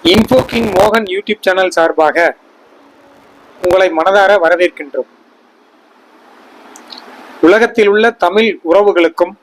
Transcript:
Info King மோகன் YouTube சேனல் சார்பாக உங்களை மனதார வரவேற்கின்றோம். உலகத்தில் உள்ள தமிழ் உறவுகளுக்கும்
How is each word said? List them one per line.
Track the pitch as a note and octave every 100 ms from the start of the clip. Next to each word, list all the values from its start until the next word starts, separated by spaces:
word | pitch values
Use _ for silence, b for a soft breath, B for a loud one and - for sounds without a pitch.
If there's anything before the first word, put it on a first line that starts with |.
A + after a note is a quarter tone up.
| D#3+
Info | G3+ A3 C4 B3
King | A#3 A3+ F#3
மோகன் | G#3 A3 G#3
YouTube | F#3 G#3 G#3 -
சேனல் | F#3 F#3 F3
சார்பாக | E3 D#3+ D#3 C#3+ E3 - _ _ _ _ _ _ _ _ _ _ _ -
உங்களை | F3+ F3+ F#3+ D#3+
மனதார | E3+ G3 G3 G3+
வரவேற்கின்றோம். | E3 E3+ F3 - D3 - B2 _ _ _ _ _ _ _ _ _ _ _ _ - - - - - - - - - - - D#3+
உலகத்தில் | G#3 A#3 A3+ G#3
உள்ள | G#3 A3+ A#3
தமிழ் | F3 G3 A3+ F3 E3
உறவுகளுக்கும் | F3+ G#3 F3 E3 - F3 G3+